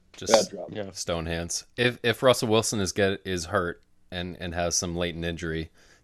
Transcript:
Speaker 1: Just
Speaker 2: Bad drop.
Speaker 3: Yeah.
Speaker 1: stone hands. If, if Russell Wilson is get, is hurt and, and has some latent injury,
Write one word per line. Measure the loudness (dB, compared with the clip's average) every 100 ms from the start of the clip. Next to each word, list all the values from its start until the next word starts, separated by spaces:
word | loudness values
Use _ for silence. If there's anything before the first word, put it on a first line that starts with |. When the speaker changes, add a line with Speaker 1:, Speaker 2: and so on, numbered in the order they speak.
| _ -8
Speaker 1:
Just | 4
Speaker 2:
Bad | 4 4
drop. | -4 -10
Speaker 3:
Yeah. | -10 -10
Speaker 1:
stone | -8 -4 -2 -2
hands. | -4 -4 -8 -6 2
If, | 2 2
if | 0 4
Russell | 4 4 4
Wilson | 2 2 0
is | 0
get, | 2 2 2 -4
is | -4 0
hurt | 0 0 -6 _ _ -12
and, | -8 -8 -8
and | -6
has | -2 0
some | 0 -2 -2
latent | -4 -2 -6
injury, | -4 -4 -4 -6 _ -20 -16